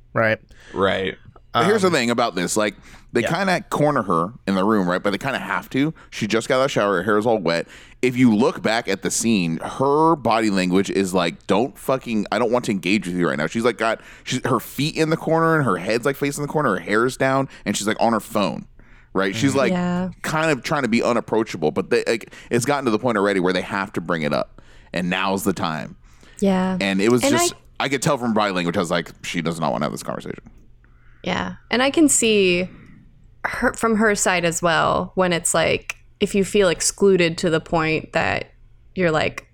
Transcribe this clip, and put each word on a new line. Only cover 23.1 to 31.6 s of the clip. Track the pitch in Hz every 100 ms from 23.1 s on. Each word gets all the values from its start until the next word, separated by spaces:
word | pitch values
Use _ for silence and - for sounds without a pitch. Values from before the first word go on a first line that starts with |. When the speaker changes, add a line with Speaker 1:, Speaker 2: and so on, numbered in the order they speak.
| 107
Speaker 3:
already | 101 98
where | 90
they | 90
have | - 101 95
to | -
bring | 85 85
it | 73
up, | 67 - - - - -
and | - 90
now's | 92 98 98
the | 95
time. | 87 85 78 52 - - - - -
Speaker 4:
Yeah. | 196 185 185 185
Speaker 3:
And | 196 95
it | -
was | 127
Speaker 4:
And | 277
Speaker 3:
just, | 330 349 - - -
Speaker 4:
I | 131
Speaker 3:
I |
could | 135
tell | 160 135
from | 120
body | 107 104
language, | 90 87 98
I |
was | 82
like, | 87 80 -
"She | - 87
does | 80 82
not | 76
wanna | 60 69
have |
this | -
conversation." | - - - - - - - - _ - - -
Speaker 4:
Yeah, | 185 185 180 180